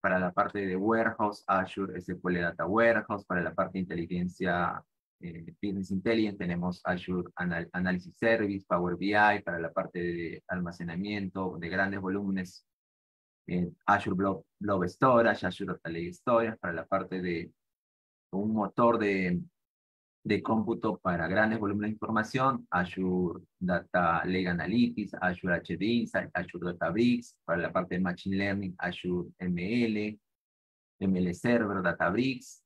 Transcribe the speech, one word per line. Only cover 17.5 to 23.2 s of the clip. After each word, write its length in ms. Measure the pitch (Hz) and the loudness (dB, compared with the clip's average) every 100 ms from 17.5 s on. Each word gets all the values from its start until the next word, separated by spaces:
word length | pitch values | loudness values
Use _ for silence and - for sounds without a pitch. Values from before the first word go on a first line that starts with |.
| _ _ _ _ _ _ _ _ | _ _ _ _ _ _ _ _
un 220 | 95 107 | -4 0
motor 440 | 110 98 - 120 113 | 0 -2 4 4 4
de, 420 | 104 98 92 87 - _ _ _ _ _ _ _ | 2 2 2 0 -4 _ _ _ _ _ _ _
de 180 | 104 101 | 0 0
cómputo 560 | - 110 107 104 110 92 | 2 0 0 -2 -2 -2
para 300 | 92 85 85 | 0 0 0
grandes 320 | 95 110 110 | 2 2 2
volúmenes 320 | 101 101 104 | -2 -2 -2
de 20 | |
información, 760 | 107 - 107 107 127 135 120 - | -4 -2 -2 0 2 2 0 -2
Azure 720 | 90 90 - 92 90 | -2 -2 -2 0 2